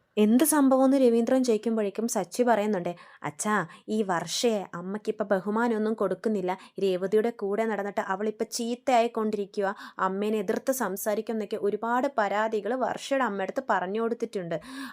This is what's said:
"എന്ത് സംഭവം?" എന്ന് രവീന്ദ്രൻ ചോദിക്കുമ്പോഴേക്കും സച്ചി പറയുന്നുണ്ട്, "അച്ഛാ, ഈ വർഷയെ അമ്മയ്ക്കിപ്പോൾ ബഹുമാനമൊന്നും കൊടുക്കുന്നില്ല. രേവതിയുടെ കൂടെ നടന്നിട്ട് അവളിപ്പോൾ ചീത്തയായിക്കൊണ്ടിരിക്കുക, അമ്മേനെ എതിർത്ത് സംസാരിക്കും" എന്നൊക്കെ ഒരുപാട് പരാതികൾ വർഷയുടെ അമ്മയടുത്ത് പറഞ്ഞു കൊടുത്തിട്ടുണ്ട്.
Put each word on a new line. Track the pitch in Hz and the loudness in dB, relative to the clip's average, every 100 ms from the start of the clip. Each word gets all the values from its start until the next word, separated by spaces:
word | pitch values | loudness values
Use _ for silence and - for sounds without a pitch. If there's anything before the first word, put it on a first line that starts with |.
| _ - | _ 2
"എന്ത് | 214 240 | 6 6
സംഭവം?" | 311 311 269 262 | 6 6 6 6
എന്ന് | 262 269 | 6 6
രവീന്ദ്രൻ | 254 233 233 262 | 6 4 4 2
ചോദിക്കുമ്പോഴേക്കും | 247 214 226 220 208 - 233 | 4 2 0 0 -2 -2 -2
സച്ചി | 220 175 - | -2 -4 0
പറയുന്നുണ്ട്, | 247 214 208 208 180 175 - - | 2 4 2 0 -2 -8 -14 -10
"അച്ഛാ, | - - 214 208 165 - - | -10 -6 -2 -2 -2 -8 -4
ഈ | 214 | -2
വർഷയെ | 196 170 165 - 240 214 185 | 0 -2 -2 0 0 0 -4
അമ്മയ്ക്കിപ്പോൾ | 170 180 208 220 214 | -8 -8 -6 -4 -4
ബഹുമാനമൊന്നും | 202 196 190 220 240 214 214 | 0 0 0 0 0 0 -2
കൊടുക്കുന്നില്ല. | 220 190 185 226 214 180 185 - - | 0 -2 0 -2 -2 -2 -4 -8 -4
രേവതിയുടെ | 190 180 185 214 226 | -2 0 0 2 0
കൂടെ | 233 196 208 | -2 -4 -2
നടന്നിട്ട് | 226 202 202 196 208 | -2 -2 -4 -4 -4
അവളിപ്പോൾ | 190 220 214 226 | -2 -4 -4 -6
ചീത്തയായിക്കൊണ്ടിരിക്കുക, | - 233 240 - 247 233 233 214 208 196 202 196 202 - - | -6 -6 -4 2 2 2 0 -2 -2 -6 -2 -4 -4 -12 -4
അമ്മേനെ | 190 190 208 220 | -2 0 -2 -2
എതിർത്ത് | 190 220 - | -2 -2 -2
സംസാരിക്കും" | 262 208 196 220 208 220 220 | -2 -2 -4 -2 -2 -2 -4
എന്നൊക്കെ | 208 208 | -4 -2
ഒരുപാട് | 202 202 226 247 277 269 | -2 -2 0 0 0 0
പരാതികൾ | 202 202 220 220 196 | 0 2 0 -2 -2
വർഷയുടെ | 254 226 - - 269 | -2 -2 -4 -2 0
അമ്മയടുത്ത് | 240 196 190 277 262 | 0 -2 -4 -4 -2
പറഞ്ഞു | 196 180 214 | -2 0 -2
കൊടുത്തിട്ടുണ്ട്. | 226 233 226 202 170 165 254 269 262 | -2 -2 -6 -6 -6 -6 -8 -14 -14